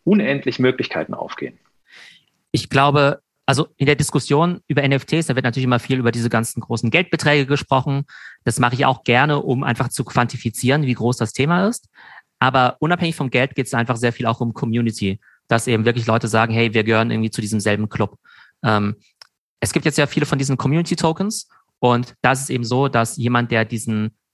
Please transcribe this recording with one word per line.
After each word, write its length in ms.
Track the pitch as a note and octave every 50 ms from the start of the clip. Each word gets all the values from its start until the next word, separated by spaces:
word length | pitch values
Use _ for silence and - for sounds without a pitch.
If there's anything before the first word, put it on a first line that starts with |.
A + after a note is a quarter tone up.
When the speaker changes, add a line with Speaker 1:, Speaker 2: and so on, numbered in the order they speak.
| -
Speaker 1:
unendlich 560 | E3 G#3 G#3 A2 B2+ C#3 C#3 - C#3 A#2+ -
Möglichkeiten 560 | B2+ C3 B2+ - - - - D#2+ - - -
aufgehen. 420 | - - - - - - - - _ _ _ _ _ _ _ - - - - - _ _ _ _ _ _ _
Speaker 2:
Ich 180 | - - - -
glaube, 520 | - C#3 C#3 C#3+ C#3 D3 C#3+ C#3 C#3+ - _ _ _ _ _ -
also 200 | C3+ C3+ D#3+ - _ -
in 80 | C#3+
der 100 | C#3 D3
Diskussion 640 | - D3 - - C#3 - - C#3+ C#3+ E3 F3 F3 - - -
über 140 | D3 C#3+
N 100 | C#3 C3+
F 140 | C#3 C3+ -
Ts, 220 | - - E3 D#3+ -
da 80 | B2+
wird 80 | B2+ C3
natürlich 220 | B2 B2 C3+ C3
immer 120 | B2 B2 A#2
viel 220 | - - C3 B2+
über 120 | A#2+ A#2+
diese 180 | A#2 A#2+ A#2 A#2
ganzen 320 | - A2+ A2+ - - B2+
großen 280 | - - A#2+ A2 - A2+
Geldbeträge 560 | G#2+ E3 F#3 - - D#3 - D3+ D3 D3 C3+
gesprochen. 600 | B2+ C#3+ C#3 - - C3+ C3 C3+ D3 C#3 C#3 C#3+ - - - - - - - -
Das 160 | A#2 A2+ -
mache 140 | C3 A#2+ B2
ich 140 | B2 C#3 C3
auch 160 | C3 - -
gerne, 360 | - A#2 B2 C#3+ D3+ D3 C#3+
um 240 | - - B2 B2+ C#3
einfach 260 | - A#2 - A#2 A#2+
zu 140 | - - A#2
quantifizieren, 800 | - - C3 A#2+ A#2 - A#2+ - A2+ - - - A#2+ C3+ D#3
wie 140 | D3 B2+ A#2+
groß 220 | - A2 A#2+ B2 -
das 140 | A2+ G#2
Thema 360 | - - C3+ D#3 F3 F3 F#3+ G#3+
ist. 200 | A#3+ - - _ _ - - - - - - _ _ -
Aber 360 | B2+ B2 B2 C3 B2 B2+ - -
unabhängig 360 | D#3+ D#3+ F3 E3+ F3+ E3 D#3+
vom 140 | - D3 B2
Geld 240 | - B2 C3 C#3 -
geht's 220 | - A#2+ - -
einfach 220 | A#2 A#2 A#2+ B2 A2+
sehr 160 | B2 A#2+ A#2
viel 120 | - B2
auch 160 | A2+ A2+ -
um 140 | A#2+ A#2 A2
Community, 640 | - - A#2 A2+ A#2+ A#2 A2+ G#2 - G#2+ G2 F#2+ - _ _ _ _ _ -
dass 200 | A#2 A2+ - B2+
eben 180 | A#2+ A2 G#2+
wirklich 220 | A#2 A#2+ A#2+ A2+ A#2
Leute 200 | A2+ A2+ - A2+
sagen, 280 | G2+ A2+ A2+ A2+ A2
hey, 180 | A#2 A#2 A#2 G#2
wir 100 | A2+ G#2+
gehören 280 | A2 A2+ A2 A2+ A#2
irgendwie 180 | A2+ A2 A2 A2
zu 100 | - -
diesem 200 | G#2+ G#2 A2 G#2+
selben 280 | F#2+ G#2+ G#2 G#2 G#2+ G#2
Club. 300 | - - G#2+ - - - _ _ _ - - _ _ _ -
Ähm, 320 | A2+ A2 G#2 G#2 G#2 G#2 - _ _ _ - - _ _ _ _ _ _ _
es 140 | - - -
gibt 120 | D#3 -
jetzt 140 | D3+ C#3 -
ja 80 | D3 C#3
viele 180 | - C#3 D3
von 140 | - - C3+
diesen 180 | C3+ C3+ C3+ -
Community-Tokens 920 | - C3 D3 E3 E3+ - F3+ - - D#3+ E3 - G3 G#3 A3 - - _ _ _ _ _ _ _
und 380 | - B2 B2 A#2+ B2 - - _ -
da 80 | B2
ist 100 | C3 C3
es 80 | C#3 -
eben 140 | C3 B2+ A#2+
so, 240 | A2 B2 B2+ C#3 C#3
dass 280 | B2 A#2 A2+ - -
jemand, 360 | - A#2 B2 B2 A#2+ A#2+ A2+
der 120 | A#2+ A2+ A2+
diesen 520 | G#2+ A#2+ A2 - A#2 A2 G#2+ G#2+ A2 - _ _ _